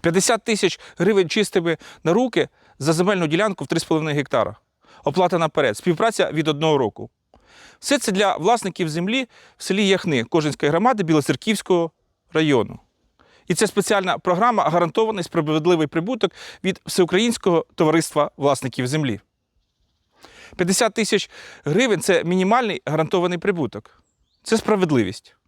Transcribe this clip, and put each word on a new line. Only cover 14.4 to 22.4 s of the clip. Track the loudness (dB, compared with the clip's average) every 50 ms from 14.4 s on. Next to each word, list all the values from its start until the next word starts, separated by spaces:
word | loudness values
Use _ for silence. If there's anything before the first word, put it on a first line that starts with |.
| 2 2 2 2 0
«Гарантований | 2 2 2 0 0 0 0 0 0 0 -4 -6
справедливий | -4 -2 -2 -2 0 0 0 2 2 2 2 2
прибуток» | 0 -2 -4 -4 -4 -4 -2 -2 -4 _ -6 -20 -20 -20 -8 -6
від | -6 -6 -6 _
Всеукраїнського | -8 0 0 0 2 2 0 2 0 -2 0 0 2 2 2 0 _ _
товариства | 0 2 4 4 2 0 0 0 0 0 0 _
власників | -2 0 0 0 0 -2 -8 -6 -4 -6
землі. | -4 -2 -2 -2 -2 -4 -6 _ _ _ _ _ _ _ _ _ _ _ _ _ _ _ _ _ _ _ _ _ -20 -20 -20 -20 -20 -6
П'ятдесят | -4 -2 0 0 0 0 0 0
тисяч | -2 -2 0 0 -2 -2 -4 -14 -20 -20 -20 -20 -10 _
гривень — | -2 0 2 2 2 0 0 0
це | 2 2 2 2
мінімальний | 0 0 0